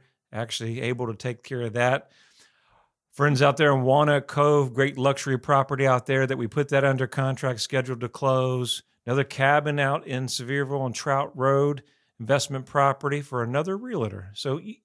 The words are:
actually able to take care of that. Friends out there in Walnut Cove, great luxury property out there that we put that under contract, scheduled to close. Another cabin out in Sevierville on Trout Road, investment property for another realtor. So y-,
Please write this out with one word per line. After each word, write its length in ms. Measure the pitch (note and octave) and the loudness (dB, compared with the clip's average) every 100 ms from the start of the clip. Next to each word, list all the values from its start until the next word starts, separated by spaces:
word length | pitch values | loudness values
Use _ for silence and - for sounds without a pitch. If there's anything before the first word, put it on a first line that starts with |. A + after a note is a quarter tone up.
| _ _ _ | _ _ _
actually 500 | A2+ A#2 - A2+ A#2 | -8 -6 -6 -6 -6
able 260 | A#2+ B2 A#2+ | -4 -4 -6
to 80 | A2 | -6
take 260 | B2+ A#2+ | -8 -8
care 200 | - B2+ | -8 -8
of 120 | A#2 | -4
that. 380 | A#2 B2 C3+ - _ _ _ _ _ _ _ _ _ _ | 0 2 0 -4 _ _ _ _ _ _ _ _ _ _
Friends 280 | - C#3+ C3 | 0 2 6
out 160 | C#3+ C#3+ | 4 6
there 160 | D3+ | 4
in 80 | C3+ | 4
Walnut 460 | B2+ C#3 D3+ C#3+ - | 4 4 4 2 0
Cove, 440 | D3 D3 D3 C3+ | 2 4 4 2
great 240 | A#2+ C#3 C3+ | 0 0 2
luxury 440 | C3+ C3+ C#3+ C3 | 0 0 -2 -2
property 480 | - C#3 C3 C3+ C3+ | 2 2 2 0 2
out 180 | B2 - | 2 2
there 220 | C3+ C3 | 0 0
that 100 | C3 | -2
we 80 | A2+ | -4
put 240 | C#3+ C#3 | -2 0
that 140 | C#3 | 2
under 240 | C#3 C3 C3 | 2 2 -2
contract, 540 | - C3+ C3 C3+ A#2 | -2 -2 -2 -4 -4
scheduled 400 | - C3+ B2+ A#2+ | -4 -2 -2 -4
to 80 | A#2+ | -8
close. 760 | - C3+ C3 B2+ B2+ A#2+ - - _ - | -2 0 2 2 -2 -4 -6 -10 _ -4
Another 160 | C3 | -2
cabin 560 | C3+ - C3+ D3 D3 C#3+ | -2 2 4 4 2 0
out 260 | C#3 C#3 - | 0 -2 -4
in 220 | B2+ B2+ | -6 -4
Sevierville 540 | - B2 C#3 C3+ C#3 | -6 -4 -4 -2 -4
on 120 | C3 | -4
Trout 420 | A2 D3+ C#3 D3 - | -4 -2 0 -2 0
Road, 460 | C3+ C#3 C#3+ C#3+ - _ _ - | 2 4 2 -2 -10 _ _ -8
investment 460 | A2+ C#3 - C3+ B2+ | 0 0 0 -8 -4
property 560 | C#3+ C#3 C3 D3 C#3+ | 2 2 2 -2 -4
for 200 | C#3 B2+ | -4 -4
another 360 | A#2 C3+ E3 G3 | -2 -2 -2 -6
realtor. 540 | B3+ G3+ G#2+ G2+ F#2+ | -6 -4 -4 -6 -14
So 220 | G2+ C#3+ C#3+ | -8 -6 -6
y-, 240 | G3+ - | -8 -16